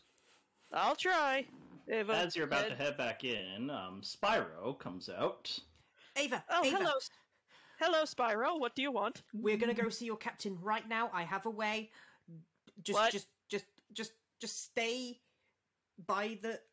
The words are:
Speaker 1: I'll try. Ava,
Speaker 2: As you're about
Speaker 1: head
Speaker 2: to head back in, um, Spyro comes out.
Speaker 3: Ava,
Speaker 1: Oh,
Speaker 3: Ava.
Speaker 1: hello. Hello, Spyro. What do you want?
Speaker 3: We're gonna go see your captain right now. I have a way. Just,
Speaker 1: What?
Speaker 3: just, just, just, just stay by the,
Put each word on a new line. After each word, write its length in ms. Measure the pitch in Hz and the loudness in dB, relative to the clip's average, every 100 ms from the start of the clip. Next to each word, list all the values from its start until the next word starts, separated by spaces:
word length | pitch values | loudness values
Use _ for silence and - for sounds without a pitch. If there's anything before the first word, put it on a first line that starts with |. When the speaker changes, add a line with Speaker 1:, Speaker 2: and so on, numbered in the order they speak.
| _ _ _ - _ _ - | _ _ _ -20 _ _ -6
Speaker 1:
I'll 240 | 156 202 302 | 2 2 4
try. 500 | 370 359 285 262 254 - - - - | 4 4 4 2 0 -10 -20 -12 -2
Ava, 240 | 226 202 | 0 2
Speaker 2:
As 220 | 196 175 170 | 2 2 0
you're 100 | 147 | 2
about 180 | 143 | 2
Speaker 1:
head 140 | - 123 | 2 0
Speaker 2:
to 60 | |
head 140 | 143 139 | -2 0
back 260 | 123 113 | -2 -2
in, 460 | 127 110 92 98 131 | -2 -2 -4 -6 -4
um, 320 | 131 92 95 | -4 -6 -8
Spyro 760 | 95 - 202 220 92 80 104 139 | -10 -2 2 2 0 -4 -6 -4
comes 300 | - 92 - | -8 -10 -8
out. 480 | 90 147 - - - - _ _ _ - 269 | 0 0 -2 -6 -8 -8 _ _ _ -8 -4
Speaker 3:
Ava, 260 | 285 226 - | -2 -2 0
Speaker 1:
Oh, 140 | 339 | 2
Speaker 3:
Ava. 140 | 277 370 | 4 4
Speaker 1:
hello. 140 | 359 - - - _ _ _ - - - | 2 2 -2 -12 _ _ _ -20 -16 -2
Hello, 240 | 320 320 | 2 4
Spyro. 560 | 311 - 247 214 262 339 | 2 2 2 4 2 2
What 160 | 240 - | -2 0
do 60 | |
you 100 | 277 | 0
want? 320 | 240 208 - - | 0 0 -2 -10
Speaker 3:
We're 240 | 214 214 214 | -2 2 4
gonna 160 | 233 | 2
go 160 | 233 226 | 2 0
see 160 | 220 233 | -2 -6
your 120 | 220 | -6
captain 400 | 226 - 208 185 | -6 -6 -6 -4
right 260 | 190 220 220 | -2 -2 0
now. 220 | 226 233 | -2 0
I 100 | 180 | -2
have 220 | 170 196 226 | -2 -2 -2
a 40 | |
way. 400 | 214 214 220 220 - - - - 165 165 _ _ - | -2 0 0 -4 -12 -20 -20 -20 -20 -20 _ _ -8
Just, 160 | 165 202 | 0 4
Speaker 1:
What? 120 | 226 | 4
Speaker 3:
just, 160 | 208 - _ - | 2 -6 _ -6
just, 160 | 202 - _ - | -6 -6 _ -14
just, 180 | 214 220 - _ - | -10 -10 -12 _ -12
just 240 | 220 - - | -8 -8 -6
stay 540 | - 226 247 247 240 _ _ _ _ _ _ _ - 175 | -2 0 -2 -6 -12 _ _ _ _ _ _ _ -10 -2
by 320 | 196 214 220 | -2 -2 -4
the, 180 | 220 220 - | -6 -6 -10